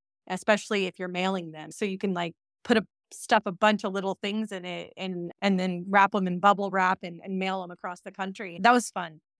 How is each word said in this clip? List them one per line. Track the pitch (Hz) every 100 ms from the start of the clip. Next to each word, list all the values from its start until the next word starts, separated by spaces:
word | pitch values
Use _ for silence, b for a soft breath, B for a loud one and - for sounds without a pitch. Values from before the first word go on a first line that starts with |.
| _ _ -
especially | 185 - 202 - 208 185
if | -
you're | 180
mailing | 180 185 190 165
them. | 156 156
So | -
you | 208 190
can, | 208
like, | 175 170 - _ _
put | - 220
a, | - _ _
stuff | - - 220 214
a |
bunch | 175 214 208
of | 202
little | 190 190 185
things | 202 214 220
in | 190
it | 180 170 170 -
and, | 185 175 170 -
and | 202 185
then | 185 175 185
wrap | 196 196 208
'em | 185
in | 175
bubble | 202 196 196
wrap | 190 185 190
and, | 175 170
and | 196 185
mail | 190 190
'em | 175
across | 175 185 180
the | 190
country. | 196 190 196 196 170
That | 214
was | 247 -
fun. | 196 165 156 _